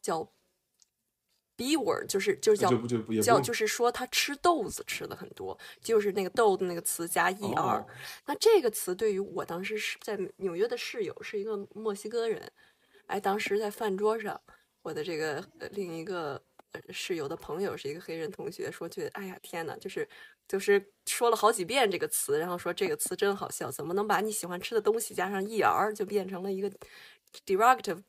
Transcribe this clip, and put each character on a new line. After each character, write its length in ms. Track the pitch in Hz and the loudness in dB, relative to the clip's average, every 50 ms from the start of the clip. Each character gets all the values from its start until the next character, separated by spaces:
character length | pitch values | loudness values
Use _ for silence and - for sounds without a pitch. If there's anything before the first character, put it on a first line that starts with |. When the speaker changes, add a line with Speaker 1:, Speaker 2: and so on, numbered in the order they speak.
Speaker 1:
叫 300 | - - 175 160 - - _ _ _ _ _ _ _ _ _ _ _ _ _ _ _ _ _ _ _ _ _ _ _ _ _ | -2 -2 -2 -2 -4 -8 _ _ _ _ _ _ _ _ _ _ _ _ _ _ _ _ _ _ _ _ _ _ _ _ _
B 180 | - 240 262 302 | -8 -2 0 0
word， 320 | 311 240 175 - - - | 2 2 0 0 0 -2
就 140 | - - 196 | 0 -2 0
是， 160 | 190 208 - | 2 2 0
就 180 | - - 220 214 | 2 6 4 6
是 60 | 202 | 6
叫， 80 | 208 185 | 6 4
Speaker 2:
就 80 | 127 | 4
不， 100 | 113 117 | 4 2
就 100 | 120 120 113 | 0 -2 -2
不， 120 | 107 107 | 0 0
也 80 | 110 110 | 2 4
不 60 | 104 | 6
用。 100 | - 117 | 6 6
Speaker 1:
叫， 40 | 101 | 6
就 100 | - - - | 6 2 -2
是 140 | - - | 0 0
说 240 | - - - 240 240 | -2 0 2 2 2
他 160 | 240 - 254 | 2 0 -8
吃 260 | - - - - - 277 | -2 0 0 0 0 -4
豆 320 | 269 - 349 349 302 208 - | 2 4 4 4 4 0 -4
子 120 | - - - | -6 -10 -8
吃 180 | - - - - | -8 -8 -8 -8
的 80 | - - | -10 -10
很 140 | - - - | -12 -14 -16
多， 280 | - - 95 92 92 - - - - _ | -12 -10 -8 -8 -8 -10 -14 -20 -20 _
就 180 | - - 226 214 | -2 4 4 4
是 140 | 202 208 185 | 4 4 0
那 100 | 202 190 | 0 -2
个 60 | 180 | 0
豆 260 | - - 233 208 190 | 2 4 6 6 6
的 100 | 180 190 | 4 0
那 80 | 180 170 | -2 -4
个 60 | 135 | -4
词 260 | - - - - 170 | -4 -4 -4 -4 -4
加 240 | 170 - 180 170 180 | -2 2 2 2 2
E 240 | 190 196 202 196 - | 2 0 -4 -2 0
R。 260 | 156 170 190 - - | 0 2 2 2 0
Speaker 2:
哦。 80 | - - - - - - - - _ | -2 -6 -14 -16 -14 -14 -14 -12 _
Speaker 1:
那 80 | - 285 | -6 -4
这 260 | - - 440 453 392 | 4 6 8 8 8
个 100 | 262 226 | 6 4
词 240 | 214 - - - 180 | 0 0 -4 -4 -2
对 180 | 190 226 220 202 | 0 2 2 2
于 60 | 190 | 0
我 240 | 202 196 165 180 - | -2 -4 -4 -6 -6
当 180 | - 170 175 | -4 -6 -6
时 160 | 190 202 214 | -4 -4 -4
是 200 | 214 208 - - - | -4 -4 -4 -6 -8
在 160 | - - 208 196 185 - - | -6 -6 -4 -4 -4 -8 -8
纽 180 | _ 190 190 165 | _ -6 -4 0
约 100 | 175 208 | 0 0
的 120 | 240 - | 0 0
室 260 | 240 - - - 254 208 | -4 -6 -8 -4 -4 -4
友， 180 | 160 - - | -4 -4 -8
是 160 | - - - | -12 -8 -6
一 60 | 208 196 | -6 -4
个 140 | 220 220 202 202 - - | -4 -4 -6 -6 -10 -12
墨 180 | 208 220 214 202 | -6 -4 -4 -4
西 140 | 202 - | -4 -6
哥 220 | 214 226 240 226 226 | -6 -4 -2 0 0
人， 200 | 208 - - - _ _ - _ _ _ _ _ _ - _ | -2 -4 -6 -14 _ _ -20 _ _ _ _ _ _ -20 _
哎， 120 | _ - 202 | _ -6 -2
当 180 | 202 196 196 | 0 0 0
时 220 | 214 208 - 202 208 | 0 0 0 0 0
在 100 | 220 208 | 0 -2
饭 280 | 202 - 233 214 190 | -4 -2 -2 -2 0
桌 200 | 190 208 214 220 | 2 2 2 2
上， 220 | 233 208 196 156 - _ - - _ _ _ _ _ _ | 0 -2 -6 -8 -8 _ -20 -20 _ _ _ _ _ _
我 100 | 165 156 | -8 -6
的 100 | 156 151 | -4 -4
这 140 | 180 165 | -4 -4
个、 280 | 151 156 156 143 143 - - _ - | -2 -2 -2 -2 -4 -8 -10 _ -14
呃， 80 | - - - | -14 -10 -6
另 240 | 202 196 175 165 | -6 -6 -6 -6
一 80 | 165 160 | -8 -6
个 360 | 170 190 175 160 147 139 - _ _ _ _ - _ _ | -6 -6 -4 -4 -6 -8 -8 _ _ _ _ -20 _ _
呃， 80 | 160 - - | -16 -14 -12
室 240 | 185 - - - 185 | -10 -10 -4 -4 -4
友 120 | 165 143 | -4 -2
的 80 | 139 165 | -6 -6
朋 260 | 160 - - 147 170 | -8 -8 -8 -4 -4
友 160 | 202 180 117 | -2 -4 -4
是 100 | - - | -6 -8
一 60 | 139 147 | -8 -8
个 80 | 175 | -8
黑 140 | - - 165 | -8 -8 -8
人 120 | 165 160 147 | -6 -6 -8
同 200 | 143 - - 135 | -8 -8 -10 -10
学， 200 | - - - 139 | -8 -6 -8 -8
说 180 | 156 - 165 170 | -8 -8 -10 -10
觉 140 | - - 160 | -6 -6 -6
得 60 | - - | -6 -6
，“哎 120 | - 202 | -8 -10
呀， 120 | 190 180 - | -10 -10 -12
天 240 | - - - 202 - | -14 -10 -8 -8 -6
呐， 120 | - - - | -8 -8 -10
就 100 | - 190 | -10 -8
是， 180 | - - 151 - - - - - - _ _ | -6 -6 -6 -6 -8 -20 -20 -20 -20 _ _
就 120 | _ - 196 | _ -4 -2
是 240 | 196 - 202 202 196 - _ _ _ | 4 6 4 4 4 0 _ _ _
说 240 | - - - 240 233 | -6 0 4 4 4
了 60 | 233 | 4
好 160 | 214 - 214 | 6 6 4
几 120 | 233 202 180 | 4 4 -2
遍 260 | 170 240 277 254 202 | 0 2 4 4 4
这 80 | 185 160 | 2 0
个 80 | 156 | -2
词， 320 | 156 - - - - 143 151 | 0 -2 -2 0 2 0 0
然 100 | 165 180 | 2 -2
后 80 | 175 | -4
说 160 | 175 - 175 175 | -4 -2 -4 -2
这 140 | - 202 | 0 0
个 80 | 175 151 | 0 0
词 200 | - - - 185 | -2 -2 -4 0
真 200 | 180 202 202 196 | 2 2 2 2
好 140 | 196 - - | 0 -4 -8
笑， 220 | - - 165 - | -6 -6 -6 -6
怎 140 | - - 147 | -6 -6 -4
么 80 | 160 175 | -2 0
能 140 | 202 208 | 0 2
把 140 | 220 202 - | 2 2 2
你 100 | 202 220 | 2 0
喜 160 | 208 - - | -4 -4 -6
欢 120 | 175 262 269 | -6 -6 -6
吃 140 | - - 233 | -6 -2 -2
的 80 | 220 | 2
东 180 | 202 208 220 233 | 2 4 2 2
西 140 | 226 - - | 0 -4 -2
加 160 | - 180 190 | -2 -2 -2
上 140 | 202 190 190 | 0 -2 -4
E 140 | 208 226 214 | -2 0 2
R， 320 | 156 104 82 131 190 214 214 | 4 4 4 4 2 0 0
就 100 | 208 208 | -4 -4
变 220 | 185 202 202 190 | -2 0 -2 -2
成 140 | 185 190 175 | -2 -6 -6
了 100 | 185 202 | -6 -4
一 80 | 196 190 | -4 -2
个 120 | 196 202 196 - - - - - - - - _ _ _ _ - _ | -4 -6 -6 -8 -20 -20 -20 -20 -20 -20 -20 _ _ _ _ -20 _
derogative 560 | - 190 185 220 247 254 233 - 208 170 175 - | 0 2 6 8 6 6 6 2 -6 -6 -6 -6